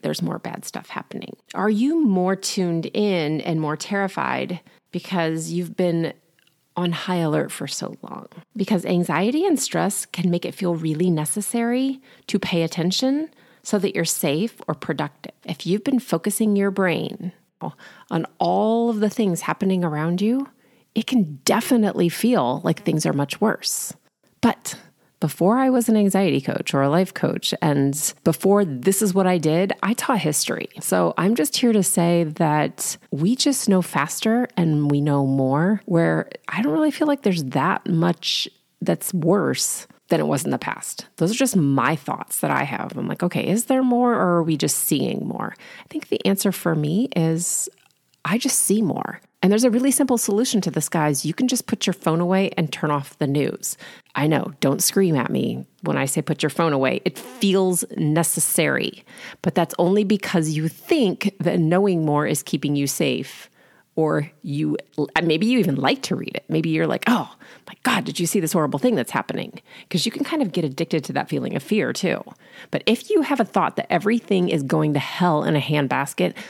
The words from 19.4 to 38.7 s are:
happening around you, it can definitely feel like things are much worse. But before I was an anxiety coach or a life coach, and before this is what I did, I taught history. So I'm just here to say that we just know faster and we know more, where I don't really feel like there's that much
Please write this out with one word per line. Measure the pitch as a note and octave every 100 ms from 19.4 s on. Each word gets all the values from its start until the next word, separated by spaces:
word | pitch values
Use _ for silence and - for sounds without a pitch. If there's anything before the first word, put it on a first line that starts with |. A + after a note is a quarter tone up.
happening | - D#3+ G3 F#3 E3+
around | D3+ D#3+ F3+
you, | G#3+ B3+ C#4 _ _ _ _ -
it | -
can | B3 E3 C#3
definitely | - G#3 - A#3+ G#3 - E3+
feel | - A#3 A3+ B2 D3+
like | E3 D#3+
things | - D#3 D#3+
are |
much | C#3+ C#3+ -
worse. | G#3+ - - - - - _ _ _ _
But | A#3 - - - - _ _ -
before | D#3 - F3+ B3
I | C4
was | B3+ A#3
an | G#3+
anxiety | G3+ F#3+ F#3+ C#3
coach | - - -
or | C#3
a | C#3
life | E3 F#3 -
coach, | - - - -
and | D#3+ C#3+ C#3 D3 - -
before | - D#3 F#3+ G3+
this | F#3 B2+ C#3 G3
is | G#3+
what | F#3 F#3
I | F3+
did, | D3+ E3 G3 -
I | F#3+
taught | A#3+ - A3+
history. | D#3+ D3 - - - -
So | - F#3 E3+ E3
I'm | F3+
just | A#3+ D4+ -
here | A#3+
to | G#3+
say | F3 - E3+ E3+ D#3
that | D#3 D#3 D3+ D3 - - - _
we | C#3 F3+ C4
just | D4 C4 -
know | F#3
faster | E3 D3 D3+ - A3 A#3 B3 -
and | E3 D3+ D3
we | C#3+
know | D3 C#3+ C#3
more, | C3+ C3 C#3+ F3+ G#3+ -
where | E3+ E3 D#3+ - - -
I | E3
don't | C#4
really | D#4 D#4
feel | - D#4
like | C#4
there's | G#3 F3 C3+
that | C#3 D#3+ - -
much | E3 F3 E3+ - - - - _